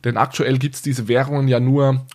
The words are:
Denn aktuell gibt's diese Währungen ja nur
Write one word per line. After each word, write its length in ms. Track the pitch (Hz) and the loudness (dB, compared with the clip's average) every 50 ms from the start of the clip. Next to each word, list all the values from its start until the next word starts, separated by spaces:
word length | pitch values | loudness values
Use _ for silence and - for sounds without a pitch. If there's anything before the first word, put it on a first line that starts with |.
| - | -4
Denn 140 | 120 113 110 | -2 0 0
aktuell 400 | 135 139 - - 107 123 135 127 | -2 -2 -2 -4 -2 0 0 0
gibt's 240 | 135 147 - - | -2 -4 -6 -6
diese 260 | - 147 131 123 110 104 | -6 -4 -4 -4 -2 0
Währungen 400 | 120 127 135 139 147 143 135 131 | 0 0 0 0 -2 -2 0 2
ja 140 | 123 120 | 2 2
nur 440 | 123 131 135 143 139 135 131 131 131 - | 2 2 2 4 4 2 2 0 -4 -8